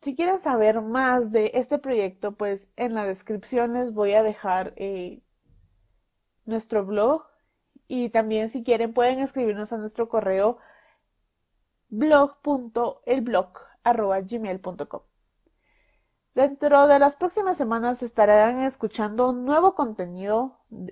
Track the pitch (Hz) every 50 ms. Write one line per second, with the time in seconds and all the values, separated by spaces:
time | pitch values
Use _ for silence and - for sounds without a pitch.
0 | - 285 262 254 339 349 381 370 - 311 262 226 214 214 220 226 220 214 226 262
1 | 269 262 254 254 240 214 214 226 214 220 - 247 247 - 294 285 285 269 254 220
2 | 196 190 190 _ - 208 208 - 208 202 196 196 - _ _ - 240 247 226 220
3 | 208 196 190 190 - - 220 202 196 - - 247 233 240 233 247 247 247 220 208
4 | 208 202 202 214 220 214 208 - - 202 180 185 190 - - - 196 196 196 185
5 | 180 180 - - _ _ _ _ _ _ _ _ _ _ _ _ _ _ _ _
6 | _ _ _ _ _ _ _ _ _ 220 220 226 220 - 233 214 196 190 208 208
7 | 208 240 302 320 - _ _ _ _ _ _ _ _ _ _ _ _ _ 240 254
8 | 240 233 220 226 220 220 220 214 220 226 - 262 233 - 240 220 226 226 226 247
9 | 240 247 262 262 277 269 - 269 247 220 208 202 208 214 233 220 214 220 - -
10 | 233 226 233 220 208 190 190 190 196 214 240 240 - _ _ _ _ _ _ _
11 | _ _ _ _ _ _ _ _ _ _ _ _ _ _ _ _ _ _ 214 208
12 | 262 311 302 285 277 285 285 _ - 294 294 262 247 233 220 233 240 226 - -
13 | _ - 247 269 226 247 220 180 190 - - - - - _ _ _ 233 240 226
14 | 214 196 190 196 190 190 233 233 220 202 185 190 190 185 180 160 147 - - -
15 | - _ _ _ _ _ _ _ _ _ _ _ _ _ _ _ _ _ _ _
16 | _ _ _ _ _ _ _ 240 262 285 277 277 294 294 285 285 285 294 285 277
17 | 277 285 285 - 349 359 - 427 403 381 359 - 285 220 226 233 226 240 247 240
18 | 247 233 - - 214 202 208 214 214 226 247 254 262 269 254 - - 214 - -
19 | 214 208 208 226 247 254 254 247 247 254 294 311 349 381 370 - 285 233 214 -
20 | 185 175 175 185 190 202 214 220 254 262 254 _ _ _ 220 - 185 180